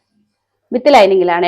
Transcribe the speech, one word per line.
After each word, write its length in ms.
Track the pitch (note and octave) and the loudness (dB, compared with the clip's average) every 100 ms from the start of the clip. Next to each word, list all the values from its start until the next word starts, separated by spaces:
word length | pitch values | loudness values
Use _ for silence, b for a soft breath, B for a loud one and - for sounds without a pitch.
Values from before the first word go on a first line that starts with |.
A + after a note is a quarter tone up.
| _ _ _ _ _ _ _ | _ _ _ _ _ _ _
വിത്ത് 200 | B3+ B3+ | -4 0
ലൈനിങ്ങിലാണ് 540 | C4 G3 F#3+ F3 E3+ | 2 2 0 -2 -4